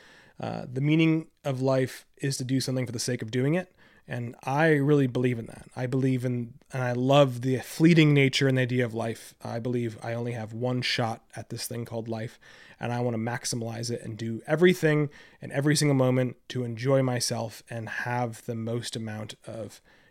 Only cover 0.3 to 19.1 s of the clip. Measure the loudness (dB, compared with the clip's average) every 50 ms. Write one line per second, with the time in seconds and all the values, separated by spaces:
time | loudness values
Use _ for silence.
0.3 | _ -10 -8 -8 -8 -8 -8 -8 -4 -2 0 2 4 4 4 4 4 2 -2 -6
1.3 | _ _ -6 -6 -4 -2 0 0 2 2 0 -2 -4 -10 -20 _ _ -6 -4 -4
2.3 | -4 -4 -4 -2 -2 -2 0 -2 -2 -4 -4 -4 -6 -6 -4 -4 -4 -4 -4 -4
3.3 | -2 0 2 2 2 0 -2 -6 _ _ -20 _ _ _ _ -12 -8 -8 -8 -8
4.3 | -10 -10 -6 -2 0 2 4 4 4 4 4 4 4 4 4 4 2 2 2 2
5.3 | 0 0 -4 -10 -12 -16 -18 -14 -10 -8 -6 -2 0 2 2 2 2 2 0 -2
6.3 | -2 -4 -6 -8 -10 -18 _ -10 -6 -4 -2 -2 0 0 2 6 6 6 6 6
7.3 | 4 -2 -2 -2 -2 -2 -4 -6 0 4 6 8 8 8 8 8 6 6 4 4
8.3 | 4 2 2 2 4 2 2 0 0 0 0 0 -2 -4 -4 -4 -6 -8 -12 -20
9.3 | -20 _ -12 -8 -8 -6 -4 -4 -2 -2 -2 -4 -6 -8 -8 -8 -6 -6 -4 -6
10.3 | -6 -6 -8 -10 -8 -4 -2 -2 -2 -2 -2 -2 -2 0 0 -2 -4 -6 _ _
11.3 | -16 -14 -12 -12 -10 -10 -10 -8 -8 -8 -10 -8 -8 -8 -6 -6 -6 -8 -8 -10
12.3 | -12 -14 -20 -20 -20 -20 -20 -20 -14 -8 -6 -4 -2 -2 -2 -2 -2 -2 -4 -4
13.3 | -6 -6 -6 -6 -6 -6 -6 -8 -8 -8 -6 -6 -6 -6 -8 -8 -10 -8 -6 -6
14.3 | -6 -8 -4 -2 2 6 6 6 6 6 4 2 4 2 2 0 -4 -10 -20 -20
15.3 | -20 -16 -14 -8 -4 -2 2 2 2 4 4 4 4 4 4 4 4 2 0 -2
16.3 | -4 _ _ -10 -8 -6 -6 -6 -6 -4 -2 2 2 2 2 2 0 -2 -2 -2
17.3 | -4 -4 -6 -8 -10 -14 -16 -14 -12 -10 -10 -8 -8 -6 -6 -4 -2 -2 -2 -4
18.3 | -6 -8 -10 -8 -8 -6 -6 -4 -4 -6 -6 -6 -8 -8 -8 -8